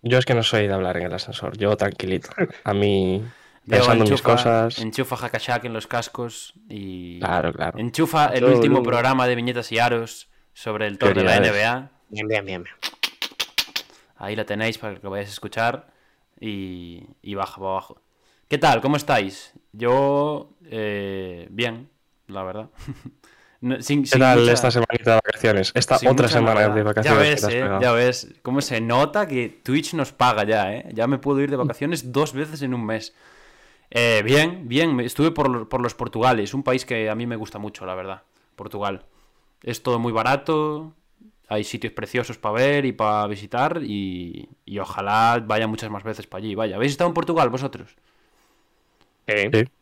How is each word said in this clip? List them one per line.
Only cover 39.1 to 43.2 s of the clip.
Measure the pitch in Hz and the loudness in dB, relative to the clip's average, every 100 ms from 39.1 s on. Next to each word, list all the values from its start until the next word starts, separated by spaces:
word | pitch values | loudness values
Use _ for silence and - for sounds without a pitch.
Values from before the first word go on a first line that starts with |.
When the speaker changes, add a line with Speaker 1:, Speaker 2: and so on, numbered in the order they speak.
| _ _ _ _ _ | _ _ _ _ _
Speaker 2:
Es | - 117 | -10 -6
todo | - 117 | -2 0
muy | 120 | 0
barato, | 113 117 139 - 156 151 151 160 _ _ _ - _ _ | 0 0 0 0 -2 -2 -6 -12 _ _ _ -20 _ _
hay | 107 | -6
sitios | 107 113 113 | -4 -8 -8
preciosos | - 110 123 113 113 | -8 -6 -4 -4 -6
pa | 107 | -4
ver | 110 135 143 135 | 0 2 2 0
y | |
pa | 107 107 107 | 0 0 2